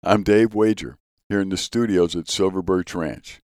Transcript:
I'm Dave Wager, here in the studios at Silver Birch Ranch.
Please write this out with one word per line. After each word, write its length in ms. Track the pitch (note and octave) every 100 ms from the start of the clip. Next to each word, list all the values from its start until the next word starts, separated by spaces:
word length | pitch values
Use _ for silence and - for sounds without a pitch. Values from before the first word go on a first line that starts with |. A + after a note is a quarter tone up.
I'm 220 | F2+ G#2
Dave 300 | G2+ G#2 A2+
Wager, 440 | G#2+ A2 G#2+ B1 - _ _ _
here 140 | G2+
in 80 | F#2+
the 80 | F#2
studios 580 | - A#2 A#2 F#2 F2 E2+
at 140 | D#2+
Silver 320 | - F#2+ F#2+
Birch 340 | F2 F#2 F2 F2
Ranch. 460 | D#2+ D#2 - -